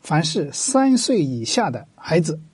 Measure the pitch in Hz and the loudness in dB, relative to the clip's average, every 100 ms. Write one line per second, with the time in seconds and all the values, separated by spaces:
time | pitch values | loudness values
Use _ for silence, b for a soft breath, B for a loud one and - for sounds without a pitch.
0 | - 156 160 226 147 - - 262 269 254 | 0 0 0 -2 -4 -4 0 2 4 2
1 | - 247 143 123 113 - 208 117 - _ | 2 0 0 -2 -2 -2 -2 -4 -12 _
2 | - 160 165 - - | 0 0 0 -4 -10